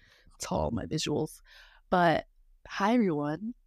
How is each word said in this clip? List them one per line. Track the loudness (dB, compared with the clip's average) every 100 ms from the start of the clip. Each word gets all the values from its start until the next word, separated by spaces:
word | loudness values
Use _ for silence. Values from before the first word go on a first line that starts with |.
| _ _ -20 -12
tall, | -6 -2 -2
my | -2 -4
visuals. | -4 -2 -2 -4 -8 -20 -20 -20 -20 -2
But | 2 4 2 -2 _ _ _ -10
hi, | 0 2
everyone. | 4 4 2 -2 -4 -6 -10